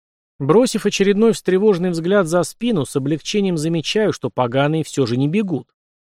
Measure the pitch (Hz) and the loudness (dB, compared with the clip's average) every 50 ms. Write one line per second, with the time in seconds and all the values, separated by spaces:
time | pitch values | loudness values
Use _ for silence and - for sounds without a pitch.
0 | _ _ _ _ _ _ _ - 139 139 165 226 262 - - 208 - 208 - - | _ _ _ _ _ _ _ -8 0 2 4 4 4 4 0 -2 -2 -2 0 2
1 | 196 202 202 202 226 226 196 - - 185 185 185 214 220 190 165 180 185 170 165 | 2 2 4 4 4 2 2 0 -2 0 0 2 4 4 2 2 0 -2 -2 -2
2 | 160 180 202 208 180 156 170 175 160 - - - 226 247 220 160 123 - - 143 | -2 0 2 2 2 2 2 0 0 0 -4 -6 -4 -2 0 0 -2 -2 -2 -4
3 | 131 143 160 143 - - - 208 196 190 175 156 147 165 170 165 - - - 214 | -2 -2 -4 -4 -6 -4 -2 0 0 0 -2 -2 -2 -2 -2 -2 -4 -2 -2 0
4 | 214 180 - - - 160 - 131 127 120 123 135 143 147 160 160 147 - - 143 | 0 0 -2 -2 -6 -8 -2 -2 -2 0 0 0 0 0 0 -2 -4 -4 -2 -2
5 | 135 107 120 127 139 147 170 214 214 185 160 123 - _ _ _ _ _ _ _ | 0 0 0 -2 0 0 0 -2 -2 -2 -4 -6 -8 _ _ _ _ _ _ _
6 | _ _ _ | _ _ _